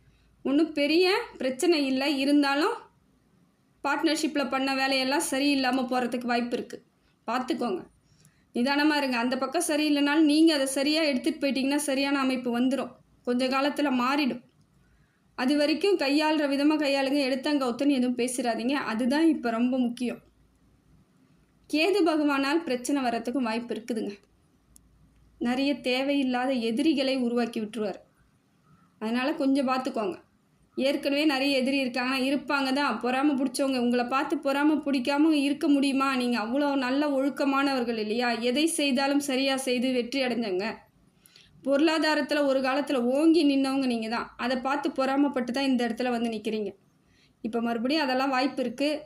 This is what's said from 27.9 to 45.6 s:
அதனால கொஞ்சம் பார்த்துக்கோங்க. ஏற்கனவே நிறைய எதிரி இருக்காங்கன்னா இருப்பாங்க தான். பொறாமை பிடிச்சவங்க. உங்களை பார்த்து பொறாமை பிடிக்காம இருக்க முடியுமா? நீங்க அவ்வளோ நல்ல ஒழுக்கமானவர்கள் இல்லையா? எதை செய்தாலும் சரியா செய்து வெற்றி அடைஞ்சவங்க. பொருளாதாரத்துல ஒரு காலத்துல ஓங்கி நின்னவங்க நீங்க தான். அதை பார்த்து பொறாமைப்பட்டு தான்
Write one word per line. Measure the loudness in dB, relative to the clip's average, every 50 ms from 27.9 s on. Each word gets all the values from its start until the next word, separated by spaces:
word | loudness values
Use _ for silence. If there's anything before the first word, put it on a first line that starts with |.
| -6 -10 -16 _ _ _ _ _ _ _ _ _ _ _ _ _ -20 _ _ _ _ -10
அதனால | -6 -4 -2 -2 0 -2 -2
கொஞ்சம் | 0 0 2 2 2 2 0
பார்த்துக்கோங்க. | -2 -2 -2 -4 -4 -4 -4 -4 -6 -8 -14 _ _ _ _ _ _ _ _ _ -6 -2
ஏற்கனவே | -2 0 0 0 -2 -2 0 2 2
நிறைய | 2 2 2 0 2 2 2
எதிரி | 0 0 0 0
இருக்காங்கன்னா | 0 -2 -2 -4 -2 -2 -2 -2 0
இருப்பாங்க | 0 -2 -2 -2 -2 -2 0 0 0 0
தான். | 0 0 0 -2 -2
பொறாமை | -2 -2 0 2 2 2 2
பிடிச்சவங்க. | 2 -2 -2 -2 -2 -2 0 0 0
உங்களை | 0 0 2 0 0
பார்த்து | 0 0 -2 -2 -2 -4 -2
பொறாமை | -2 -2 0 2 2 2 2 2
பிடிக்காம | 0 0 -2 0 0 0 2 4 4 4 4 4
இருக்க | 2 0 0 0 2 2
முடியுமா? | 4 4 4 2 2 0 0 0 0
நீங்க | 0 0 0 0 -2
அவ்வளோ | -2 -2 0 0 0 0 0
நல்ல | 0 0 0 0 0 0 0
ஒழுக்கமானவர்கள் | 0 0 0 0 0 0 0 0 2 2 2 0 0 0 -2 -2 -2 -4
இல்லையா? | -2 -2 -2 -2 0 -2 -2 -2
எதை | -2 0 0 2 2 2
செய்தாலும் | 2 2 0 2 2 2 2 2 0 0 0
சரியா | 0 -2 0 0 0 0 -2
செய்து | -2 -2 -2 0 0 0
வெற்றி | 0 -2 -2 -2 -2 -2 -2
அடைஞ்சவங்க. | 0 -2 -2 -4 -4 -4 -4 -4 -6 -8 -10 -16 _ _ _ _ _ _ _ _ _ _ -20 -20 _ _ -8 -2
பொருளாதாரத்துல | 0 2 4 4 4 2 2 2 2 2 0 0 0 0 0 2
ஒரு | 2 2 2
காலத்துல | 2 0 0 0 -2 0 -2 0 0 0
ஓங்கி | 2 4 4 6 6 6 4
நின்னவங்க | 4 4 2 2 0 0 0 0 0
நீங்க | -2 -2 -4 -4
தான். | -4 -6 -6 -8 -10 -6
அதை | -4 -2 -2 -2
பார்த்து | -2 -2 -4 -2 -4 -4
பொறாமைப்பட்டு | -2 -2 -2 0 2 2 2 0 0 -2 -4 -2
தான் | -2 -2